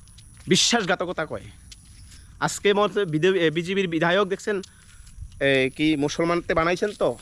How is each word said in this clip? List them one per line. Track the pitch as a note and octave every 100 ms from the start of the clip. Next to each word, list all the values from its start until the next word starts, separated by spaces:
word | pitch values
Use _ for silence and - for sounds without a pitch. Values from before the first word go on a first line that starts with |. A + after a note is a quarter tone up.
| - - - - -
বিশ্বাসঘাতকতা | F3+ - A#3+ F#3 F3+ F3 F3 D#3
কয়। | A2+ G#2+ - - - - - - - - -
আজকে | D3+ - G3+
মত-, | G3+ G#3 G3+ G3
বিদে-, | D3+ F3 F#3+
এ, | E3
বিজেপির | D#3 E3+ G3 F#3
বিধায়ক | E3 E3+ F#3 G3
দেখছেন, | F#3+ - G3+ - - - - - - - -
এ, | C#3 C3+ C3 -
কি | D#3 D3+
মুসলমানতে | D3 - E3+ E3+ E3
বানাইছেন | F3 E3 F3+ G#3
তো, | - F3 A#2